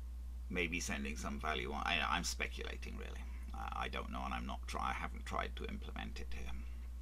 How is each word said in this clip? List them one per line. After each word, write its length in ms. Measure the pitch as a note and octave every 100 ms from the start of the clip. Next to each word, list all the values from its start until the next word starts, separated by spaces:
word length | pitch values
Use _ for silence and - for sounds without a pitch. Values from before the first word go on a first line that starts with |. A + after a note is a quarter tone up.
| - - - - -
maybe 300 | F2+ E2 E2+
sending 380 | - D2 C#2 D2
some 240 | F#2+ -
value 320 | D#2 C#2 B1+
on, 100 | C#2+
I, 140 | - E2 A#1+
I'm 160 | E2+
speculating, 720 | - - - - - - - -
really. 280 | G1+ - - - -
I, 320 | A1+ - G#1
I 40 | B1
don't 240 | C2 -
know, 100 | B1+
and 80 | C2
I'm 140 | A#1+ B1+
not 200 | B1 -
try-, 220 | - C2
I 20 |
haven't 340 | - D#2 - -
tried 300 | - - -
to 80 |
implement 560 | - - - - - -
it 120 | -
here. 200 | - - - - - - -